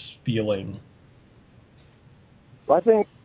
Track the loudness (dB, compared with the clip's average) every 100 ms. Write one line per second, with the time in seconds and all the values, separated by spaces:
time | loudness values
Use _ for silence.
0 | -20 -8 -4 -2 -2 -4 -6 -14 -18 -20
1 | -20 -20 -20 -20 -20 -20 -20 -20 -20 -20
2 | -20 -20 -20 -20 -20 -10 0 2 4 2
3 | 0 -10